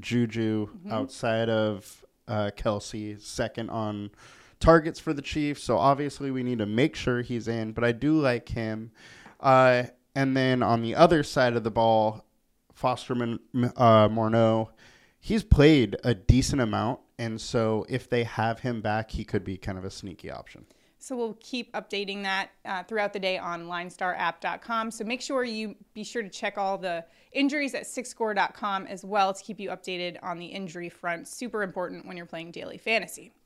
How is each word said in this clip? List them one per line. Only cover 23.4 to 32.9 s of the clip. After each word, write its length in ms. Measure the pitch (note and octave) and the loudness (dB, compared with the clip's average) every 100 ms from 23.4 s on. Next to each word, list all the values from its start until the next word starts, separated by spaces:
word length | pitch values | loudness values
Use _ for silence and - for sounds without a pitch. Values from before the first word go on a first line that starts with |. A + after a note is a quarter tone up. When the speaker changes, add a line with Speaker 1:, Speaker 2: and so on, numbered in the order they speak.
| F3+ E3+ E3+ | -6 -8 -8
Speaker 2:
line 220 | F3 F3+ | -8 -8
star 240 | - F3+ | -6 -4
app 260 | - F3 E3+ | -2 -4 -2
dot 220 | F3 F3 | -6 -6
com. 280 | - A3+ A3+ | -4 -4 -4
So 140 | - | -6
make 160 | A3 B3 | -6 -6
sure 240 | - C4+ | -4 -4
you 320 | B3 A3 A3 G3 - | -4 -6 -8 -12 -18
be 100 | G#3 | -14
sure 200 | G#3 A#3+ | -10 -8
to 80 | G3 | -8
check 260 | - G#3 G3+ | -8 -8 -4
all 220 | G3 G3 | -4 -4
the 260 | F#3 F3 - _ _ | -4 -6 -10 _ _
injuries 420 | C#4 C#4 D4 C#4 | -2 0 0 -4
at 120 | - - | -6 -10
six 220 | - A#3+ | -10 -12
score 240 | - A3 | -6 -2
dot 220 | G3+ F#3 | 0 0
com 320 | - G#3 F#3+ F3+ | -2 -4 -4 -6
as 180 | F#3 | -14
well 300 | F#3+ G#3 F#3+ | -2 2 2
to 80 | F#3+ | 0
keep 180 | - G3 | -12 -10
you 80 | F#3+ | -10
updated 480 | F3+ - F3+ F3 - | -10 -8 -6 -6 -8
on 160 | F#3 E3+ | -10 -10
the 80 | F3 | -10
injury 420 | G3 F#3+ F3 F3 | -10 -10 -10 -12
front. 400 | - F3 E3+ - | -8 -6 -6 -10
Super 340 | - A#3+ A3 | -12 -8 -4
important 440 | G3 F#3 F3+ F3+ - | -4 -4 -8 -8 -14
when 100 | F3+ | -14
you're 80 | |
playing 280 | F3 E3 E3 | -12 -12 -12
daily 260 | - F3+ - | -12 -14 -8
fantasy. 540 | A3+ | -2